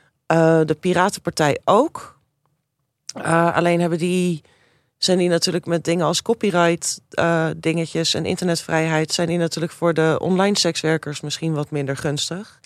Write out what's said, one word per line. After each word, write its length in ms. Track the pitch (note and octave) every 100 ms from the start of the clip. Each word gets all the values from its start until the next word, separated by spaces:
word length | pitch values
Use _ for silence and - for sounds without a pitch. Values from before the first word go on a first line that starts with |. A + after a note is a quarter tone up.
| _ _ -
Eh, 340 | E3 D#3+ E3
de 100 | D#3
Piratenpartij 840 | D#3 F#3 F3 F#3+ - - - D3+ -
ook. 480 | - G3+ D#4 - - _ _ _ _ _ _ _ _ _ -
Eh, 420 | - D#3 E3 E3+ -
alleen 240 | E3+ E3+
hebben 180 | F3 E3+
die, 440 | F3 F#3 F3+ D#3 _ _ _ _ _ -
zijn 200 | - F#3
die 100 | F3
natuurlijk 380 | E3+ F#3 F3 -
met 180 | E3+
dingen 220 | E3 E3+ D3+
als 160 | F3
copyright, 760 | - A3+ G#3 F3 E3+ E3+ - - _
eh, 360 | - E3+ E3+ D#3+ E3
dingetjes 580 | E3 E3 D#3+ D#3+ E3
en 120 | - F3
internetvrijheid, 840 | F#3 F3+ E3 - E3 D#3+ D#3 D#3
zijn 160 | - E3+
die 100 | F3
natuurlijk 340 | E3 - E3
voor 220 | - E3+
de 220 | D#3 D#3+ D3
online 380 | E3+ F#3 G3+ G#3
sekswerkers 600 | E3+ E3 D#3+ D#3+ - D3
misschien 320 | D3 - D#3+
wat 180 | D3+ D3
minder 260 | D3+ C#3 C#3
gunstig. 640 | D#3 C#3+ - F3 A3 _